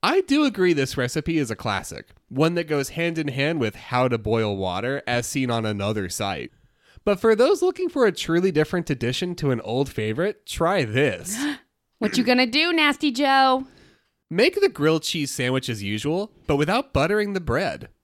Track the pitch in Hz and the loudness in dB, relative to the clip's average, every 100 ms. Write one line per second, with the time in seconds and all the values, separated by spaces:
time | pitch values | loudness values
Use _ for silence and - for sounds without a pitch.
0 | 190 349 370 277 294 196 180 156 135 - | 2 0 2 2 2 2 2 4 0 -2
1 | 127 160 151 165 127 110 113 98 - - | -2 -2 -2 -2 -2 -4 -4 -4 -6 -14
2 | - - _ 131 160 170 165 147 135 160 | -16 -20 _ 0 2 2 -2 -2 -2 -2
3 | 170 165 147 127 143 165 113 - - 123 | -2 -2 -4 -2 -2 0 -2 -4 -4 0
4 | 127 117 107 113 107 98 95 90 117 139 | 2 0 0 0 2 0 -2 -2 -4 -4
5 | - 120 120 147 127 117 110 104 98 107 | -2 -2 -2 -2 0 0 -2 -2 -2 -2
6 | 92 - 101 82 62 _ _ _ _ - | -4 -4 -4 -6 -10 _ _ _ _ -6
7 | - 196 226 214 254 381 359 370 359 285 | -2 2 4 4 4 4 0 0 -4 2
8 | 226 175 - 165 190 151 151 180 160 135 | 2 2 0 2 2 2 0 -2 -4 -4
9 | 120 127 180 175 147 120 - 120 139 - | -2 -4 -6 -4 -2 -2 -2 -2 -2 -2
10 | 107 113 190 208 - - 170 196 123 110 | -4 -2 -2 -4 -12 -2 0 0 0 2
11 | 143 90 165 220 294 277 _ _ _ _ | 0 0 -8 -6 -6 -6 _ _ _ _
12 | 214 247 240 247 254 262 330 330 302 277 | -2 0 2 2 2 2 2 4 2 2
13 | 302 240 277 269 269 262 262 - - _ | 0 0 2 4 4 2 -2 -16 -20 _
14 | _ _ _ 165 269 370 392 196 156 160 | _ _ _ 2 2 4 0 2 2 2
15 | - 165 139 - 123 131 131 110 101 107 | 0 -4 -4 -2 0 0 -2 -6 -4 -4
16 | 127 170 214 _ - 143 147 220 277 - | -2 -2 -4 _ -2 0 2 0 0 0
17 | 156 208 208 196 156 123 185 71 - _ | 2 2 0 -4 -2 -2 -2 -6 -12 _